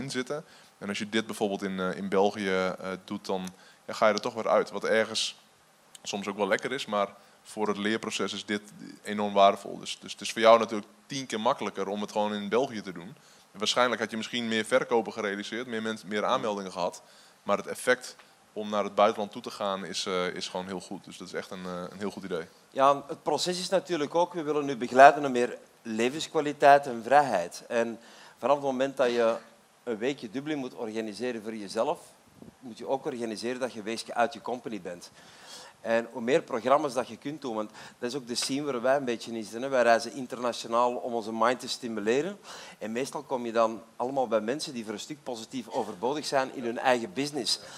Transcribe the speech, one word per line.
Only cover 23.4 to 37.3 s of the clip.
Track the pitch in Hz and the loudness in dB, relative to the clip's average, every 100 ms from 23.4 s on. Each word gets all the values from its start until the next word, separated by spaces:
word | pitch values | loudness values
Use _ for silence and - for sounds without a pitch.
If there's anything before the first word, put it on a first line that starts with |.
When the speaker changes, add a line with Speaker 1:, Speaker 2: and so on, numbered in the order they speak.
| 170 180 | 0 -4
Speaker 2:
is | 185 | 0
natuurlijk | 185 - 165 143 | -2 0 -2 0
ook, | 170 175 | 2 0
we | 175 | -2
willen | 147 151 139 | -2 -2 -2
u | 123 | -2
begeleiden | 120 127 139 151 | 2 12 12 12
om | 143 | 2
meer | 123 120 - - _ | 2 0 -2 -14 _
levenskwaliteit | 117 110 120 156 - 160 147 143 147 143 139 | -6 0 0 0 -2 -2 -2 6 10 10 8
en | 117 | -4
vrijheid. | 110 143 139 98 87 - - | 4 6 6 2 0 -6 -2
En | 117 117 110 - - - - | 0 0 -4 -14 -20 -20 -4
vanaf | 123 143 | 2 2
het | |
moment | 139 127 135 131 | 2 0 0 2
dat | 123 | 2
je | 120 113 113 - - _ _ | 4 2 2 -6 -20 _ _
een | 123 107 | -8 -4
weekje | 123 139 117 | -4 -4 -8
Dublin | 123 147 151 | -8 -6 -6
moet | 123 | -6
organiseren | - 117 110 110 98 123 117 | -8 -6 -6 -6 -6 -6 -6
voor | 107 110 | -8 -10
jezelf, | 95 104 139 165 - - _ - - - | -6 -2 0 -2 -10 -20 _ -20 -20 -18
moet | 123 107 | -16 -12
je | 104 | -4
ook | 135 160 | -4 -2
organiseren | 123 117 101 113 127 | -4 -4 -4 -6 -4
dat | 123 | -6
je | 110 | -6
een | |
weekje | 101 113 - | -6 -6 -4
uit | 117 117 | 0 0
je | 107 | 0
company | - 123 131 104 | -8 -8 -8 -10
bent. | 90 87 - - - - - - - - | -10 -12 -16 -20 -20 -20 -20 -20 -20 -12
En | 110 117 117 | 0 0 0
hoe | 127 | -4
meer | 117 160 | 2 2
programma's | - 123 120 143 147 | 2 -2 4 4 4
dat | 131 113 | -2 -4
je | 107 | -8
kunt | 143 | -10